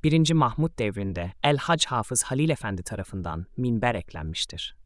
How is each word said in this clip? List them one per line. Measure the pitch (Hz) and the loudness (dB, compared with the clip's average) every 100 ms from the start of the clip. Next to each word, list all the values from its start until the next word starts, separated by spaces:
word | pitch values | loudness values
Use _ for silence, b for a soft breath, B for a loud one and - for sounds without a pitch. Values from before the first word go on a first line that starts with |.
Birinci | 151 160 156 | 4 4 6
Mahmut | 165 131 - 160 - | 6 4 2 -2 0
devrinde | 110 101 98 87 87 - | -2 -2 -4 -4 -6 0
El | 143 143 | 2 2
Hac | - 165 - | 2 0 2
Hafız | 123 110 123 | -2 0 -2
Halil | - 131 160 | 0 2 2
Efendi | 147 110 95 | 0 -2 -4
tarafından | 92 104 92 98 87 78 90 - | -6 -8 -6 -6 -6 -6 -8 -4
minber | 123 113 120 | 0 2 0
eklenmiştir. | 110 - 80 78 82 - 82 - - | -2 -6 -8 -8 -6 -6 -8 -12 -14